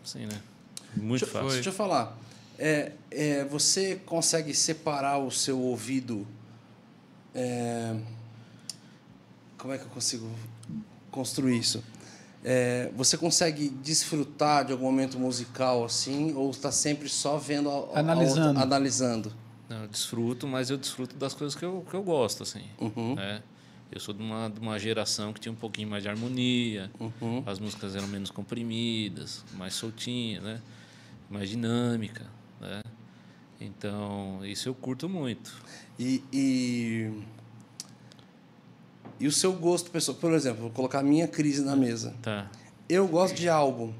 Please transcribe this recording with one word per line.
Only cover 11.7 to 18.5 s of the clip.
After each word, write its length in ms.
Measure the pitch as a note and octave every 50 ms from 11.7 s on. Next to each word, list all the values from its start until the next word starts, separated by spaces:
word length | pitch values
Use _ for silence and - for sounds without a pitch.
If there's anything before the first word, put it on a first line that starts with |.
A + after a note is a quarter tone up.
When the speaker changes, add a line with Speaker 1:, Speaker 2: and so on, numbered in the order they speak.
| - A2+ - - - - - - - - - - - - -
Speaker 2:
É, 460 | - B2+ B2+ B2 B2 B2 B2 B2 - -
você 220 | A2 C3 - - D3+
consegue 520 | D#3 E3+ D3 - F3+ E3 D#3 D3+ D3+ C#3+
desfrutar 960 | C3 C3 C3 C#3+ D#3+ D3+ - - - D3+ C#3 - - - D3+ D3+ D3+ C#3+ C3+
de 60 | B2+
algum 140 | C3+ B2 C3
momento 340 | C3 C3 C3+ C3+ C3 C3 B2+
musical 640 | B2+ B2+ B2 A#2 A#2 A#2 - - C3 B2+ B2 B2 A#2
assim, 480 | A#2 - - - C3+ C3+ C#3+ D3 D#3+ D3+
ou 180 | C3+ C3+ C#3 C3
tá 180 | - - D3
sempre 360 | B2+ - - D3 D3 C#3+ D3 C#3
só 280 | - - - C#3+ D3 D3
vendo 320 | C#3+ B2+ D3 D3 C#3+ C#3+
a, 40 | C#3+
a, 240 | C#3+ - - - -
a 20 |
Speaker 3:
Analisando. 480 | D3+ D#3+ E3 E3 E3+ D3+ C3+ D#3+ D#3+
Speaker 2:
outra, 160 | D3+